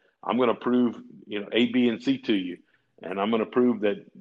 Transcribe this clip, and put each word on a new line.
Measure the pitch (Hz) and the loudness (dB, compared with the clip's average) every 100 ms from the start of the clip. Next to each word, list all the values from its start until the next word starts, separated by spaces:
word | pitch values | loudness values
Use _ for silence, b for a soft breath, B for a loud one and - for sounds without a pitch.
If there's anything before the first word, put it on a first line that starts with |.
| _ _ | _ _
I'm | - 117 | -4 0
gonna | 120 107 | 2 0
prove, | 123 123 123 - - - - | 0 2 2 -2 -12 -20 -10
you | 104 | -10
know, | 101 | -2
A, | 113 123 | 0 2
B, | 127 120 | 2 2
and | 110 | 0
C | - 131 | -2 -2
to | - | 0
you, | 101 90 87 _ _ _ _ | -2 -2 -10 _ _ _ _
and | 90 95 | -8 -4
I'm | 104 | 0
gonna | 113 107 | 0 0
prove | 127 123 107 | 2 2 2
that | 101 98 - - | 0 -2 -8 -18